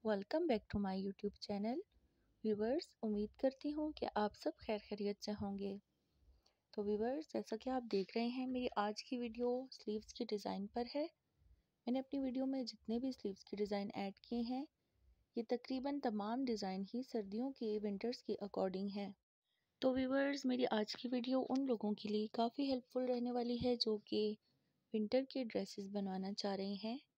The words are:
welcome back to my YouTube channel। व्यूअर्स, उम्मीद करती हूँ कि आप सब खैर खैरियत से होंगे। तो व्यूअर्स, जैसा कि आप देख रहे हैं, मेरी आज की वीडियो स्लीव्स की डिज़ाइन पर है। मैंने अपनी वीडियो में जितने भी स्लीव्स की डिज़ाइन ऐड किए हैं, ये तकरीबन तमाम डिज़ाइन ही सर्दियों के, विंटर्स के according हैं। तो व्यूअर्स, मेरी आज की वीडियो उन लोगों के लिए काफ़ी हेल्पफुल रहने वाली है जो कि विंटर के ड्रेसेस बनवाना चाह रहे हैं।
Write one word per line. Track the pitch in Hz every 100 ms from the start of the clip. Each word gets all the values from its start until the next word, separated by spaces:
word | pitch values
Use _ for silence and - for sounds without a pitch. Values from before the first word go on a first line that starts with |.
welcome | 220 202 196 311 339
back | 220 -
to | 208
my | 202 190
YouTube | 196 196 208 -
channel। | - 202 208 269 415 _ _ _ _ _
व्यूअर्स, | 214 208 220 285 - _
उम्मीद | 226 208 208 -
करती | 269 254 294
हूँ | 294 302
कि | 302 - -
आप | 208
सब | - 302 -
खैर | - 214
खैरियत | - 202 202 208
से | -
होंगे। | 208 202 196 196 196 _ _ _ _ - - _ _ _
तो | -
व्यूअर्स, | 208 208 226 277 311
जैसा | 220 208 220
कि | -
आप | 262 233
देख | 196 185 226
रहे | 240
हैं, | 247 254
मेरी | 247 247 -
आज | 208 214
की | - 247
वीडियो | 240 226 240 247 262
स्लीव्स | - - 214 -
की | - 226
डिज़ाइन | 208 196 190 202
पर | 233 240
है। | 285
मैंने | 320 _ _ _ - - _ _ - 254
अपनी | 262 277
वीडियो | 269 247 269
में | 269
जितने | 233 - - 233
भी | 262
स्लीव्स | 247 202 196
की | - 202
डिज़ाइन | 208 202 202 -
ऐड | 196 -
किए | - 240
हैं, | 233 254 302 _ _ _ - _ _ -
ये | 226
तकरीबन | 247 - 262 269 285
तमाम | 262 214 202 240 269
डिज़ाइन | 220 196 190 196
ही | 233
सर्दियों | 262 233 202 208 262
के, | 269 220 214
विंटर्स | 208 196 233 254
के | - 208
according | 196 190 190 185 202 196
हैं। | 196 - _ _ _ _ _ _
तो | 262
व्यूअर्स, | 254 262 269 277 285 262
मेरी | 247 254
आज | 220 214
की | - 240
वीडियो | 247 240 262 -
उन | 262 269
लोगों | 220 208
के | 208 214
लिए | 208 214
काफ़ी | - 233 - 277
हेल्पफुल | 254 240 254 254
रहने | 247 240
वाली | 247 240 240
है | 247 240
जो | 220 214 -
कि | 214 214 214 _ _ _ _ _
विंटर | 220 214 254 269
के | 269
ड्रेसेस | 233 202 196 - 196
बनवाना | 202 196 190 190
चाह | 208 208
रहे | 196 196
हैं। | 202 214 254 _